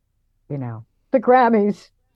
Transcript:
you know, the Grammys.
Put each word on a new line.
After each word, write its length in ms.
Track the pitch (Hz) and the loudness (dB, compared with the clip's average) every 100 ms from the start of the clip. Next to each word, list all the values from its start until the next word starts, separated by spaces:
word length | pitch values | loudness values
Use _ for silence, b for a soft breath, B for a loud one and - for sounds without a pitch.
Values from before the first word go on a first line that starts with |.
| _ _ _ _ - | _ _ _ _ -12
you 100 | 143 | -10
know, 260 | 123 113 - _ _ | -10 -12 -18 _ _
the 100 | 262 | -2
Grammys. 680 | 226 254 240 226 202 196 - _ _ | 2 2 4 2 0 -4 -12 _ _